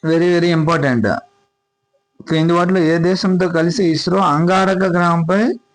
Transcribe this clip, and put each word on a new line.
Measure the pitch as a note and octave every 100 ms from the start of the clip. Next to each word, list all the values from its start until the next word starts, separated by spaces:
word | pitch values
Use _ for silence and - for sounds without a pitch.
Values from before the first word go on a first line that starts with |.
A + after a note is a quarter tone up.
Very, | D#3+ E3 F3
very | F3 F3
important. | E3 D#3 E3 C#3 B2 G#2 - - _ _ _ _ _ _ _ _ _ -
క్రింది | D#3+ E3
వాటిలో | E3+ F3 F#3+
ఏ | D#3+ E3
దేశంతో | E3+ F#3 G3 F#3 F#3
కలిసి | E3 E3+ E3+ F3
ఇస్రో | D3+ - F#3
అంగారక | F#3 D3 E3+ F#3+ F#3+ F#3
గ్రహంపై | F#3+ F3 F3 E3+ E3 G3 A#3 F#4 _